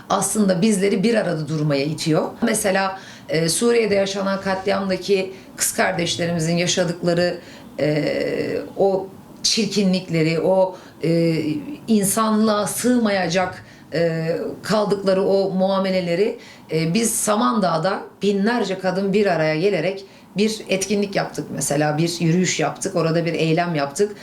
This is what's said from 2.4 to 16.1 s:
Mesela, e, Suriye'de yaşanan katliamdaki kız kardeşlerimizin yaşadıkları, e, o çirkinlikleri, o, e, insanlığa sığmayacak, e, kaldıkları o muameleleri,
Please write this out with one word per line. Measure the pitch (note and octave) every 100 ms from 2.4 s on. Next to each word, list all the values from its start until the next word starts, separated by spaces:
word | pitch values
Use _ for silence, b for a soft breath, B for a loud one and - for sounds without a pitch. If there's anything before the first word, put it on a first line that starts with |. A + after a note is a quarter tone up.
Mesela, | A#3 G#3+ G3 F#3+ F#3+ F#3+ B B B
e, | D#3 E3
Suriye'de | - A#3+ A#3 G#3 G3
yaşanan | G3 G3+ G3 G3
katliamdaki | F#3+ F#3+ G3+ G3 G3 F#3 F#3+ G3 F#3 B B -
kız | -
kardeşlerimizin | - G3 F3 E3+ - E3+ E3+ D#3+ E3+
yaşadıkları, | F3 G3 E3+ E3+ F3 E3+ F3 E3+ B B B -
e, | D3+ D3+ C#3 C#3 D3+ - D3+ - - -
o | G3 F#3+ - - - -
çirkinlikleri, | - A3+ G#3 G#3 F#3 F#3 F#3 E3 D#3+ E3
o, | F3+ F#3+ F#3 B B B
e, | D#3+ E3+ E3 D#3+ D3+ D3+ - D4 -
insanlığa | G#3+ G3 A3+ A3 G#3+ A3 G#3 F#3+
sığmayacak, | - A#3+ B3 G#3+ G3 F3 F#3 F#3 - B B B
e, | E3 E3+ D#3+ D#3+ - - -
kaldıkları | - G#3+ G3+ G3+ F#3+ F#3+
o | F#3+ G3 F#3+
muameleleri, | F#3 F#3+ G3 F#3+ F#3 F3